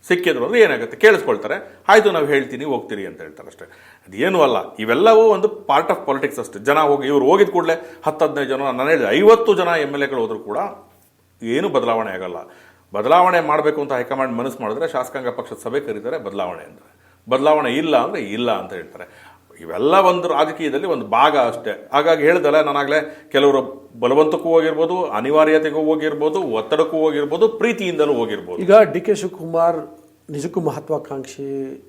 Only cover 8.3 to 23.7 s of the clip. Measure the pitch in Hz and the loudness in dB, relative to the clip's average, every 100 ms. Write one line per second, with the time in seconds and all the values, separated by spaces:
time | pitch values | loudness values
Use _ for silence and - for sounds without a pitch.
8.3 | 139 131 135 139 123 139 160 107 131 208 | -2 -4 -4 -4 -2 0 2 2 4 6
9.3 | 226 226 185 170 170 139 143 135 135 110 | 6 4 2 2 0 -2 -4 -4 -2 -4
10.3 | 107 101 104 202 - - _ _ _ _ | -6 -8 -6 -6 -12 -20 _ _ _ _
11.3 | _ 113 131 185 143 117 113 107 92 92 | _ -4 -2 0 0 0 -2 -2 -8 -10
12.3 | 85 - - - _ _ 101 113 170 180 | -12 -14 -20 -20 _ _ -4 4 6 6
13.3 | 175 151 151 151 151 139 127 123 135 131 | 2 0 0 0 -2 -4 -4 -4 -4 -4
14.3 | 117 127 - 110 117 160 135 127 139 123 | -4 -6 -6 -8 -4 -4 -4 -6 -6 -8
15.3 | 117 120 110 117 135 139 107 113 156 98 | -8 -12 -12 -6 -6 -6 -10 -8 -8 -8
16.3 | 98 90 85 80 - _ _ _ _ - | -8 -8 -8 -16 -20 _ _ _ _ -4
17.3 | 131 147 151 135 131 165 135 120 202 104 | 0 2 2 0 -2 0 0 0 -6 -8
18.3 | 107 120 101 95 92 78 - 90 - - | -4 -2 -4 -6 -14 -14 -18 -20 -20 -20
19.3 | _ _ - 82 87 135 190 185 180 175 | _ _ -20 -10 -2 2 4 4 2 -2
20.3 | 143 156 156 156 135 185 139 107 117 247 | 0 -2 -2 -6 -4 -4 -6 -2 2 4
21.3 | 208 117 - 110 92 - 139 156 160 147 | 4 0 -2 -8 -10 -2 0 2 2 4
22.3 | 175 151 151 151 143 139 151 147 - - | 2 2 2 2 -2 0 -2 -2 -14 -2
23.3 | 139 143 135 127 | 2 4 2 -2